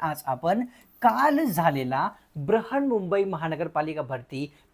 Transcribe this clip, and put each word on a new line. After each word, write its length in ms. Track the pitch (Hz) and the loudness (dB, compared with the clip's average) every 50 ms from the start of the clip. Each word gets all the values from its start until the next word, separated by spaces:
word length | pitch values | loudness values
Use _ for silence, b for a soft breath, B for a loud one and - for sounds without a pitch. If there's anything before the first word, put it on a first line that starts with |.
आज 200 | 165 156 151 - - | -4 -4 -4 -4 -4
आपण 400 | 143 127 127 - 170 196 233 247 247 B B B B _ - | -4 -4 -2 0 0 0 0 -2 -4 B B B B _ 2
काल 440 | - 240 220 240 277 302 294 294 330 | 2 2 4 4 4 4 4 4 2
झालेला 640 | 254 170 165 165 170 143 135 131 127 131 135 165 208 - B B B B | 2 2 2 2 4 4 2 0 0 0 0 -2 -2 -4 B B B B
बृहन्मुंबई 880 | 156 143 139 208 220 220 - 262 277 277 269 240 208 185 175 196 202 196 | -8 -2 2 2 2 2 0 -2 0 0 2 0 0 0 0 0 0 0
महानगरपालिका 760 | 196 185 151 165 160 160 147 165 156 - 156 151 160 156 151 | 0 -2 -2 -2 -2 -2 -2 -4 -4 -2 -2 -2 -2 -2 -6
भरती 520 | 143 127 135 123 120 - 139 131 147 147 b b b b | -6 -6 -6 -10 -10 -8 -8 -8 -8 -8 b b b b